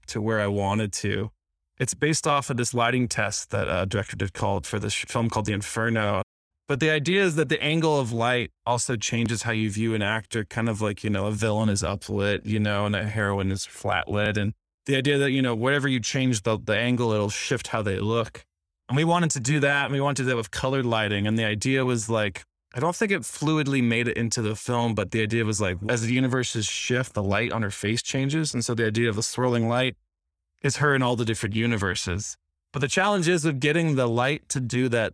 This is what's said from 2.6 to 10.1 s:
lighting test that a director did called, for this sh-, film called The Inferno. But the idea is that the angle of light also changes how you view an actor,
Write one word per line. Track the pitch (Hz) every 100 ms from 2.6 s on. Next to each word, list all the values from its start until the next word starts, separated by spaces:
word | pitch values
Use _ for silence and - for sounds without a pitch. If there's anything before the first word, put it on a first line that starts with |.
| 117
lighting | 120 117 123 120
test | - 104 - -
that | 104 -
a | 87 95
director | 101 95 -
did | 101
called, | - 101 101 -
for | 104
this | 104
sh-, | - -
film | 123 117
called | 110 104
The |
Inferno. | 101 - 113 113 113 104 98 - _ _ _ -
But | 135
the | 156
idea | 151 151 196
is | 190 156
that | 143
the | 151
angle | 147 160 160 147
of | 120
light | 117 120 123 - _
also | - 123 - 117
changes | - 117 117 113
how | 117
you | 110 107
view | 101 113
an | 110
actor, | 101